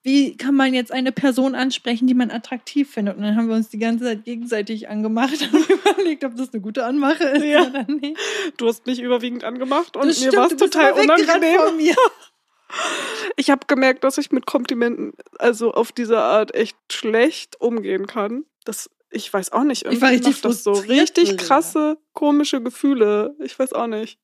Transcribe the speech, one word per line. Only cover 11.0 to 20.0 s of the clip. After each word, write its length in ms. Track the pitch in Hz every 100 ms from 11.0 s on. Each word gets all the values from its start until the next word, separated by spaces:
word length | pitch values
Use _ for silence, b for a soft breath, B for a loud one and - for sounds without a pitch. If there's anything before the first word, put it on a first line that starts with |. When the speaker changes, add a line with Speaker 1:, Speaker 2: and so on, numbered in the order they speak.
| 294 339
Speaker 1:
weggerannt 260 | 302 339
Speaker 2:
unangenehm. 160 | 330 349 349
Speaker 1:
von 100 | 330
mir. 180 | 311 403
Speaker 2:
<laughs> 60 | 480 - - _ _ _ B B B B B B 403 -
Ich 140 | 285
hab 180 | 277 -
gemerkt, 360 | 269 262 262 269
dass 120 | 269
ich 140 | 285
mit 140 | 262 -
Komplimenten, 680 | - 247 240 240 - 208 - - -
also 360 | 240 226 233
auf 180 | - 233
diese 280 | - 226 226
Art 360 | 120 202 214 -
echt 220 | 226 - _
schlecht 680 | - 220 226 269 - - -
umgehen 480 | 240 233 190 190 196
kann. 380 | 233 202 240 311 _
Das, 260 | - 214 - _ _
ich 220 | 226 -
weiß 200 | 202 185
auch 120 | -
nicht, 220 | 285 240 -
Speaker 1:
Ich 160 | 233